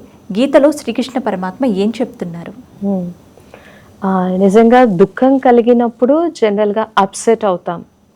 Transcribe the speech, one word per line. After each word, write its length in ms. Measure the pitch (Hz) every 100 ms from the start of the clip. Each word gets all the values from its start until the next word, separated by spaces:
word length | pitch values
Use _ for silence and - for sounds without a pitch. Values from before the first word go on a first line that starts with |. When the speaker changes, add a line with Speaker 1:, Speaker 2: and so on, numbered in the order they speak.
| - _ - 190
Speaker 1:
గీతలో 320 | 277 294 277
శ్రీకృష్ణ 480 | 302 - 226 233 262
పరమాత్మ 460 | 220 190 185 - 262
ఏం 280 | 190 202 233
చెప్తున్నారు? 520 | 233 - 175 170 165 - - - 196
Speaker 2:
Hmm. 200 | 196 175 175 _ _ - - - - - - 190
ఆ, 220 | 190 185
నిజంగా 580 | 185 196 202 226 247 254
దుఃఖం 520 | 175 196 - 254 269
కలిగినప్పుడు 920 | 262 240 226 240 240 233 247 302 339
జనరల్గా 580 | 320 220 208 214 208 214 -
అప్సెట్ 480 | 190 - - 226 214
అవుతాం, 400 | 180 - 175 - _ _